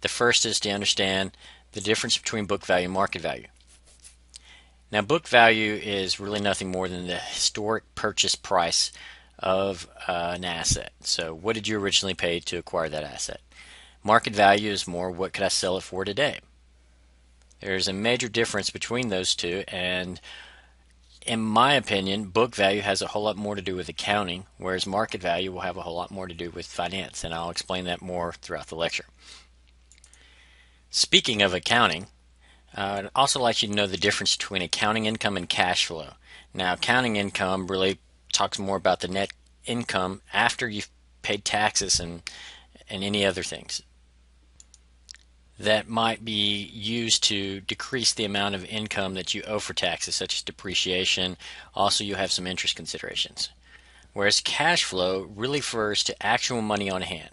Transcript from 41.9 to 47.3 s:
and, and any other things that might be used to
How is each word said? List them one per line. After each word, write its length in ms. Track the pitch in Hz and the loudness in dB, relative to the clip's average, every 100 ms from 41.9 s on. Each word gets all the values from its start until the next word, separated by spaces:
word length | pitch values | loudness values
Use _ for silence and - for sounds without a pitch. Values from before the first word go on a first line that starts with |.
| 87 | 0
and, 240 | 85 85 - - - - - - - | -2 -10 -12 -16 -18 -20 -20 -20 -12
and 140 | 101 | -6
any 200 | 101 104 | -2 2
other 200 | 98 92 | 2 2
things 400 | - - - - - _ _ _ _ _ _ _ - - _ _ - - - _ _ - | -6 -8 -10 -10 -12 _ _ _ _ _ _ _ -20 -20 _ _ -20 -20 -20 _ _ -6
that 280 | 95 107 104 | 2 2 2
might 380 | 113 113 113 110 | 0 0 0 -4
be 460 | 107 104 101 98 | 0 0 0 -6
used 500 | - 104 117 113 - | -8 -4 -2 2 2
to 380 | - | 2